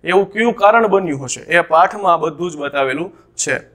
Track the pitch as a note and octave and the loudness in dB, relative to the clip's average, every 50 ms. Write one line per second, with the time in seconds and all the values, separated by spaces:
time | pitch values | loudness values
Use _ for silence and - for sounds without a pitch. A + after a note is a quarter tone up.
0 | - E3 F3+ F#3+ G3 F#3+ - G#3 A3+ A#3+ A#3 - G3 G3+ A3 A#3 A3+ G#3+ F#3+ G3 | -4 0 0 0 0 0 -2 0 0 0 0 2 2 4 4 4 4 4 2 0
1 | F#3+ E3 C#3+ C3+ C3+ B2+ - - - - D#3+ F3 E3 - D#3+ D#3+ F3+ G3 - G#3 | 0 -2 -6 -6 -6 -10 -10 -12 -6 0 0 0 2 4 4 4 4 4 0 -2
2 | G3+ F#3 E3+ D#3+ D3+ E3 D#3 C#3 F3 F3+ D#3+ D3 D3 C#3 C#3 C#3+ C3+ C3+ C3 C#3+ | 0 0 0 2 0 -4 -6 -6 -8 -8 -8 -8 -10 -6 -2 -2 -2 -2 -2 -4
3 | E3+ F#3 - _ _ _ _ - - - C3+ B2+ - _ _ | -8 -10 -12 _ _ _ _ -10 -6 -6 -6 -6 -8 _ _